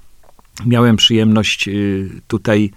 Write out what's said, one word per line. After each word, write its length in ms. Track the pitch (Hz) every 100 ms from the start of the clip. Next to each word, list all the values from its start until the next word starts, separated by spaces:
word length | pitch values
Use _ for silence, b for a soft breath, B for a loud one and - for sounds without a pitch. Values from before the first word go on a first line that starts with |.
| - - - - _ - 113
miałem 300 | 120 120 107
przyjemność, 720 | - 113 110 107 101 - 101
y, 420 | 101 101 95 95 87 -
tutaj 440 | 110 - 107 104